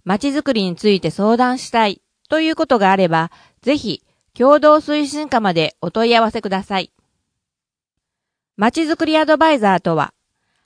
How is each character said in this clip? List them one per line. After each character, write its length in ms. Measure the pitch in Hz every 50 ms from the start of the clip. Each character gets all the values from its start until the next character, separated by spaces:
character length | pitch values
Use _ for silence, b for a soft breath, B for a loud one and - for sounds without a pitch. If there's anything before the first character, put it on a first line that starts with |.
| b
ま 140 | 185 190 208
ち 100 | 269 285
づ 140 | 269 302 302
く 100 | 277 262
り 100 | 220 196
に 140 | 185 175
つ 140 | - - 214
い 100 | 202 180
て 100 | - 160
相 280 | - - 196 214 233 233
談 180 | 254 247 254
し 140 | 262 - -
た 160 | - 226 220
い 160 | 208 180 - _ _ _ _ _ -
と 140 | 294 320 320
い 80 | 320
う 40 | 320
こ 120 | - 320
と 120 | - 277 226
が 140 | 196 190 196
あ 40 |
れ 120 | 190 190 170
ば、 240 | 165 160 165 170 b b b b b b -
ぜ 160 | 233 294 277
ひ 240 | 240 214 160 - _ _ _ _ _ _ _
共 260 | - 233 269 294 302
同 140 | 269 302 302
推 320 | 311 - - 294 302 294
進 240 | 269 277 294 302 277
課 100 | 262 233
ま 140 | 214 196 170
で 200 | 165 156 - - -
お 100 | - 175
問 200 | - 220 226 233
い 40 | 233
合 60 | 226
わ 100 | 226 214 -
せ 100 | 226 214
く 80 | 202
だ 120 | 185 185 196
さ 180 | - 202 190
い。 120 | 175 - _ _ _ _ _ _ _ _ _ _ _ _ _ _ _ _ _ _ _ _ _ _ _ _ _ _ _ _ _ _ _ _ _ -
ま 140 | 208 233 -
ち 100 | 311 330
づ 120 | 302 330
く 100 | - 330
り 100 | 302 311
ア 80 | 311 311
ド 140 | 294 311 269
バ 140 | 320 320 302
イ 60 | 254
ザ 180 | 214 196 190
ー 40 | 170
と 160 | - 175 165
は、 160 | 156 139 - - _ _ _ _ _ _ _ _ _ _